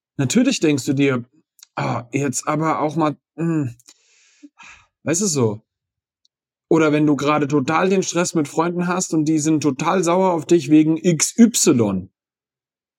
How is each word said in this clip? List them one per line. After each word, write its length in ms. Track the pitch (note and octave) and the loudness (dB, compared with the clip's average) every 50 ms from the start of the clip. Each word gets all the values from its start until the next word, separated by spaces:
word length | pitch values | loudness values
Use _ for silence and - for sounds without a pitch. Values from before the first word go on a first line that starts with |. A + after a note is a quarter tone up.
| _ _ _ | _ _ _
Natürlich 440 | - C#3 B2 - A#3 C4 C4+ A#3 - | -4 -2 0 2 2 2 2 0 0
denkst 240 | F3 D3+ D3 C3 - | 0 0 0 0 -2
du 80 | D3+ | -2
dir, 320 | C3+ C#3 C#3+ C#3 C3 B2 B2 _ _ _ _ _ _ - - _ - | 0 0 0 0 0 -2 -6 _ _ _ _ _ _ -20 -20 _ -10
„Ah, 340 | - C#3 C3+ A#2+ A#2 A#2+ - | -8 -6 -4 -6 -6 -8 -6
jetzt 340 | - C3+ C#3+ C3+ B2+ - - | -6 -4 -4 -4 -6 -6 -6
aber 340 | D3 D3+ D3+ E3 D#3 C#3+ G2+ | -4 -4 -2 -2 -2 -2 -2
auch 160 | C#3+ D#3 D3 | -4 -4 -2
mal“, 200 | E3 D#3 D3+ C#3 - _ _ - | -2 -2 -2 -4 -6 _ _ -10
hm, 380 | D3+ E3 E3+ D#3+ D#3 C#3 A#2+ - _ _ - - _ _ _ _ _ _ _ _ _ D4 - _ - - - - - _ _ _ _ - | -6 -4 -2 -2 -2 -4 -4 -8 _ _ -20 -20 _ _ _ _ _ _ _ _ _ -20 -20 _ -20 -20 -20 -20 -20 _ _ _ _ -6
weißt 180 | - D#3+ F#3 | -4 -2 -2
du 40 | G#3+ | -2
so. 360 | G3 D3 C#3 A#2 G#2+ G#2 G#2+ _ _ _ _ _ _ _ _ _ _ _ _ _ _ _ _ _ _ _ _ _ - | -2 0 0 0 0 -2 -4 _ _ _ _ _ _ _ _ _ _ _ _ _ _ _ _ _ _ _ _ _ 0
Oder 240 | C#3+ D#3+ D#3+ D3+ | 2 2 2 2
wenn 140 | D3 D3+ D3+ | 2 2 2
du 100 | D3 C#3+ | 0 0
gerade 320 | B2 C3+ D3 D3+ D3 D3 C3 | 0 0 -2 0 0 0 0
total 400 | D3+ C#3+ B2+ D3 D#3+ D#3+ F#3 F#3 | 0 -2 0 0 -2 0 0 0
den 140 | G3 F#3+ | 0 0
Stress 320 | E3+ - - E3+ F3 - - | -2 -2 -2 -2 -2 -2 -2
mit 140 | E3 D3 - | -2 -4 -2
Freunden 380 | - F#3+ F3 F3 E3+ F3 F3 | -2 -4 -2 -2 -2 -4 -4
hast 280 | F3+ F3 F#3 F#3 - E3+ | -4 -4 -4 -4 -2 -2
und 100 | D#3 D3+ | -2 0
die 140 | D#3 D#3+ D#3 | 0 0 0
sind 240 | C#3+ D#3+ D#3+ D3 | 0 0 0 0
total 420 | C3 D3 C3 - D#3 E3 F#3 F#3+ E3+ | 0 -2 -2 -2 -2 -2 0 0 0
sauer 280 | E3+ F3 F#3+ F#3+ F#3 | 0 0 2 2 0
auf 120 | F3 D#3+ D3 | 0 -2 0
dich 260 | - E3+ F3 C3 C#3+ | 2 2 2 4 4
wegen 280 | D3+ D#3 D#3 D#3 D#3+ D#3 | 4 4 4 4 2 0
X 400 | - F3+ E3 C#3+ - - - - | 2 0 0 0 0 0 4 4
Y. 720 | A#3 G#3+ - - - F#3 C#3+ A#2+ A2 G2+ G2 F#2 F#2+ - _ _ _ _ _ _ _ _ _ _ _ _ _ _ _ _ _ | 4 4 4 2 2 2 4 2 2 0 -2 -4 -8 -10 _ _ _ _ _ _ _ _ _ _ _ _ _ _ _ _ _